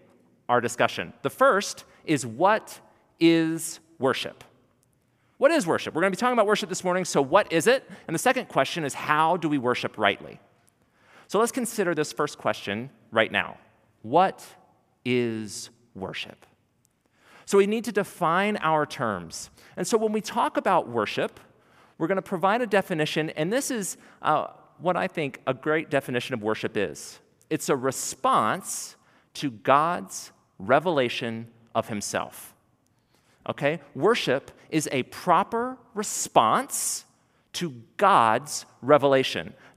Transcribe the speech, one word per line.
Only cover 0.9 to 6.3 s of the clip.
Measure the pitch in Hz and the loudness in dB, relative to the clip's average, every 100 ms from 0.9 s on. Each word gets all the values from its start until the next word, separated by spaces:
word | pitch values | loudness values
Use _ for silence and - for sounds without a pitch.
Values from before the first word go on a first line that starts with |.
| - 87 - | -2 -10 -6
The | 139 | -6
first | - 269 202 202 - - _ - | 2 4 4 0 -8 -16 _ -2
is, | 147 | -2
what | 120 110 185 214 - - _ _ _ - | -2 0 2 2 -2 -20 _ _ _ 2
is | 165 165 160 165 - - _ - | 4 6 2 -2 -6 -12 _ -2
worship? | 131 123 - - - _ _ _ _ _ _ _ _ - | 0 0 -4 -12 -20 _ _ _ _ _ _ _ _ 2
What | 277 | 4
is | 330 170 | 4 2
worship? | 113 - 147 | 0 -2 0
We're | |
gonna | 190 | 0
be | 185 | 2
talking | 247 | 0